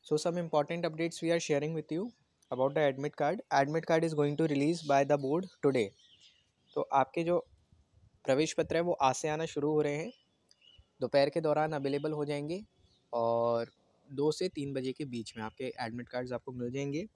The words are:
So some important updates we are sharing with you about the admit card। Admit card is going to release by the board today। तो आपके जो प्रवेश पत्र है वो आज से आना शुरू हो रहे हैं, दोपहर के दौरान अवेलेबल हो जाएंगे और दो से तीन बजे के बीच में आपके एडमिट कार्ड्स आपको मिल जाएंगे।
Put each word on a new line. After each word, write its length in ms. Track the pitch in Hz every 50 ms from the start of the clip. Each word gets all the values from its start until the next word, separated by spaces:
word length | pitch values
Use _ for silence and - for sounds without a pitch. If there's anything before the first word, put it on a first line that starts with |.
| _
So 120 | - 151
some 200 | 151 - 175 170
important 460 | 175 170 160 160 151 143 143 165 170 175
updates 360 | 165 156 156 170 170 - -
we 120 | 165 165
are 80 | 170 170
sharing 340 | 165 - 151 143 143 156 165
with 180 | - - -
you 200 | 156 165 202 247 - _ _ _ _ _ _ _
about 240 | 131 123 131 139 143
the 60 | 160 151
admit 320 | 143 135 135 139 151 -
card। 240 | - 151 143 175 226 - _
Admit 360 | 160 143 139 143 151 165 160
card 160 | - 165 165 160
is 100 | 165 160
going 220 | 147 147 143 147
to 80 | 147 165
release 360 | 160 147 139 143 151 175 165 160
by 200 | 143 139 139 143
the 120 | 139 147
board 280 | 143 139 131 147 170 190 185 - _
today। 260 | - 143 135 127 107 95 _ _ _ _ - _ - - _ _ _ _ _ _ _ _ _
तो 60 | 147 - - -
आपके 300 | 139 131 - - 170 170
जो 140 | 165 175 175 - _ - _ _ _ - _ _ _ _ _ - _ _ _ _
प्रवेश 280 | - 135 139 160 160 -
पत्र 220 | - 160 - 165
है 60 | 165 170
वो 100 | 175 170 -
आज 140 | 139 131 127
से 140 | - - 156
आना 160 | 151 156 160
शुरू 260 | 160 - 151 143 151
हो 100 | 156 151
रहे 140 | 147 147 143
हैं, 160 | 147 165 233 - _ _ _ _ _ _ _ - _ _ _ _ - _ _ _ _
दोपहर 280 | 127 117 - 143 139 147
के 120 | 147 175
दौरान 300 | 156 156 147 151 156 156 156
अवेलेबल 380 | 143 139 139 139 143 147 156
हो 140 | 156 151 147
जाएंगे 360 | 143 147 143 143 147 170 196 220 _ _ _ _ _ _ _ _ _ -
और 580 | 120 117 117 117 117 117 117 117 117 117 - _ _ _ _ _ _ _ _
दो 220 | 139 131 143 156
से 180 | 147 - 180 185
तीन 240 | - 156 139 139 139
बजे 180 | 135 127 131 127
के 120 | - 151
बीच 260 | 135 123 117 110 - -
में 60 | 113 110
आपके 280 | 110 - _ 131 127 - -
एडमिट 300 | 123 113 113 120 120 -
कार्ड्स 220 | - 123 127 123 127
आपको 180 | 117 _ - 131
मिल 180 | 123 123 120
जाएंगे। 340 | 127 139 143 143 139 156 196 220 _